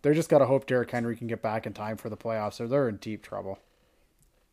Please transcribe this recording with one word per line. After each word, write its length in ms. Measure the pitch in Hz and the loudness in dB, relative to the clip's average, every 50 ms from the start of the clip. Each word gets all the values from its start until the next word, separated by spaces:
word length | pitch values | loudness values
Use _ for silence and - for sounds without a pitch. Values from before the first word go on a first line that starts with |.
they 120 | - 143 151 | 4 4 4
just 160 | 160 160 - | 4 4 6
gotta 160 | 165 147 135 | 6 6 6
hope 200 | 120 135 135 135 | 6 4 2 2
Derrick 240 | - 131 123 117 - | 2 0 0 0 0
Henry 260 | - 120 117 117 113 | -2 -2 -2 -2 -4
can 100 | 113 123 | -4 -6
get 160 | 113 117 110 | -6 -6 -4
back 240 | - 110 107 113 107 | -2 -2 -2 -2 -4
in 60 | 110 | -6
time 240 | 101 - 107 107 110 | -10 -8 -8 -8 -8
for 120 | 104 - 117 | -8 -8 -10
the 80 | 107 | -10
playoffs, 440 | - - 117 113 110 107 104 - - | -8 -6 -4 -4 -2 -4 -4 -4 -6
or 80 | 120 117 | -4 0
they're 200 | 131 143 139 117 | 0 0 0 0
in 80 | 107 | -2
deep 260 | 98 - 113 110 101 | -6 -8 -10 -10 -10
trouble. 360 | - - 104 98 95 95 95 - _ _ _ _ _ _ _ _ _ _ _ _ _ _ _ _ _ _ | -10 -10 -10 -10 -8 -8 -10 -12 _ _ _ _ _ _ _ _ _ _ _ _ _ _ _ _ _ _